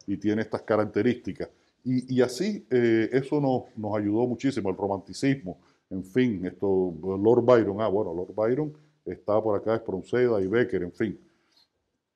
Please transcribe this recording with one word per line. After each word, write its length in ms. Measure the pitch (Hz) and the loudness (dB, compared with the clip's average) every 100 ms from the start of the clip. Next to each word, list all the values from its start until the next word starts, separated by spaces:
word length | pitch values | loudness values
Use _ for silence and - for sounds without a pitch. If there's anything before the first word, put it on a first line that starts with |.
| - | -8
y 100 | 95 | -4
tiene 260 | 104 107 | -2 -2
estas 200 | 107 110 | -2 -6
características. 840 | - 107 104 104 117 117 - 78 85 _ _ _ | 0 0 2 0 0 0 -6 -10 -12 _ _ _
Y, 320 | 120 127 123 127 | -4 -4 -2 2
y 60 | |
así, 440 | 123 123 196 208 - | 2 2 -4 -4 -2
eh, 380 | 123 117 110 110 | 2 4 2 2
eso 280 | 135 139 151 | 0 0 -2
nos, 240 | 139 123 - 113 | 0 -2 -4 -10
nos 200 | 107 107 | -6 -2
ayudó 300 | 104 107 123 | 0 0 0
muchísimo, 440 | 117 139 117 98 | 0 -4 -2 -4
el 60 | 90 | -4
romanticismo, 840 | 98 98 - 92 139 135 90 - _ _ - | -4 -4 -8 -4 -2 -2 -4 -14 _ _ -12
en 140 | 95 | -10
fin, 400 | 92 127 127 95 90 | -4 0 0 0 -6
esto, 480 | 87 101 95 90 80 | -4 0 2 0 -4
Lord 420 | 92 95 104 131 | -6 0 6 6
Byron, 360 | 120 123 101 98 | 8 6 6 0
ah, 80 | 110 | -2
bueno, 260 | 95 98 | 0 -2
Lord 200 | 82 92 | -4 -8
Byron 380 | 92 110 131 151 - _ _ | -2 0 0 -4 -8 _ _
está 360 | - 90 - 107 | -12 -10 -2 0
por 160 | 110 101 | 2 -2
acá 160 | 107 110 | 0 -2
Espronceda 640 | - 95 - 120 123 107 | -2 -8 -2 0 2 2
y 60 | 95 | 0
Becker, 360 | 113 120 92 | 0 0 -2
en 100 | 87 | -4
fin. 260 | - 110 95 _ _ _ _ _ _ _ _ _ | -4 -6 -6 _ _ _ _ _ _ _ _ _